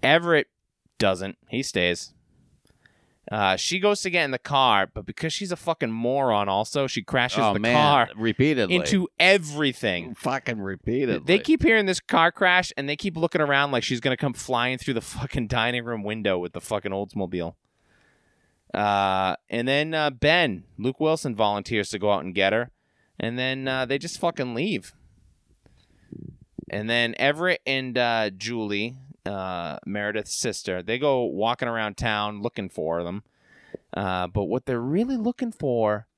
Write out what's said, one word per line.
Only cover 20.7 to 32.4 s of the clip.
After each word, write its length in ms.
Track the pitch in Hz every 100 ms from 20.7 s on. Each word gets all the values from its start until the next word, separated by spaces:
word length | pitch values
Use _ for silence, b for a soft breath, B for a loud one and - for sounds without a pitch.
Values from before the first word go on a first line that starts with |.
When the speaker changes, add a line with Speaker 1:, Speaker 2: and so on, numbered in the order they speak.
| -
Speaker 1:
Luke 220 | 113 135
Wilson, 360 | 156 160 147 107
volunteers 540 | 107 104 98 117 101
to 100 | 104
go 120 | 104
out 120 | 101
and 120 | 82 92
get 160 | 95
her. 180 | 107 120 _ _ _ _ _
And 200 | 113 120
then, 280 | 127 131 135
uh, 180 | 131 127
they 120 | 139
just 220 | 170 -
fucking 340 | 175 165 131
leave. 400 | 117 180 156 - _ _ _ _ _ _ _ _ B B B B B - - - - -
And 200 | 101 107
then 240 | 120 117 -
Everett 420 | 135 147 180 175 -
and, 320 | 135 131 123
uh, 320 | 120 113 107
Julie, 680 | 95 107 117 107 101 110 131 135 - -
uh, 520 | 101 92 90 85 73 -
Meredith's 480 | 101 104 107 104
sister, 480 | - 123 101 - 92
they 160 | 90 120
go 260 | 143 131 120
walking 420 | 76 110 120 120
around 280 | 117 107 101
town 440 | 117 107 104 104